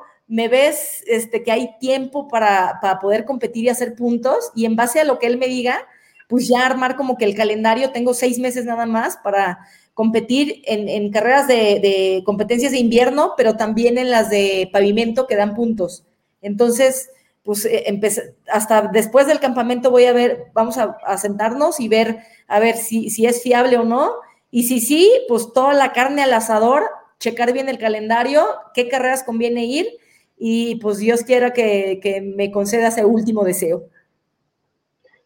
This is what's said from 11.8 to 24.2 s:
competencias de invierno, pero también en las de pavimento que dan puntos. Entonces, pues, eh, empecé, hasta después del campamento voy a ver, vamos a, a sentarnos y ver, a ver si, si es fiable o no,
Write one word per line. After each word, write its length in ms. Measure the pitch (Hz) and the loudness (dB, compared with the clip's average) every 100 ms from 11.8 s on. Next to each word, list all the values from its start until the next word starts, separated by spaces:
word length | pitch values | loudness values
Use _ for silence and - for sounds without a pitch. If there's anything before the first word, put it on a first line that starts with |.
| 202 196 190 190 185 | 2 2 0 0 -2
competencias 480 | 202 208 240 277 | -2 0 0 0
de 60 | 262 | 0
invierno, 520 | 233 226 247 285 339 - | 2 4 2 2 0 2
pero 180 | 220 220 | 0 2
también 420 | 220 220 233 240 | -2 0 2 2
en 140 | 254 | 2
las 180 | 240 214 | 2 2
de 380 | 208 196 190 185 | 2 2 0 0
pavimento 520 | 202 196 208 226 226 254 | 2 2 2 0 -2 0
que 120 | 208 | 0
dan 180 | 208 208 | 0 -2
puntos. 480 | 233 220 175 - _ _ _ _ | -2 -2 -4 -6 _ _ _ _
Entonces, 720 | 202 202 240 226 262 262 - - _ _ | -10 0 0 4 2 0 -10 -20 _ _
pues, 220 | - 208 220 | -6 -4 -2
eh, 180 | 220 - | -2 -2
empecé, 480 | 202 208 202 - _ - | -2 -2 -4 -10 _ -6
hasta 360 | 214 214 220 | -4 2 0
después 440 | 202 202 220 254 285 | 2 0 2 2 2
del 140 | 302 | 0
campamento 500 | 269 247 233 247 254 | 0 -2 -2 0 2
voy 140 | 247 247 | 4 6
a 80 | |
ver, 320 | 240 240 240 - | 4 2 -2 -6
vamos 240 | - 226 247 | -2 -2 -2
a, 200 | 214 - - | -4 -4 -6
a 120 | 190 | -4
sentarnos 640 | 208 202 220 254 302 339 | -4 -4 -4 0 -2 -2
y 80 | 226 | 0
ver, 300 | 220 214 220 - _ _ | 2 0 -4 -12 _ _
a 120 | 208 | 2
ver 180 | 226 226 | 2 0
si, 320 | - 226 220 | -4 -4 -4
si 160 | 214 226 | 0 0
es 180 | 233 | 0
fiable 340 | 254 240 254 240 | 0 2 4 2
o 60 | |
no, 300 | 233 240 330 480 | 2 0 0 -4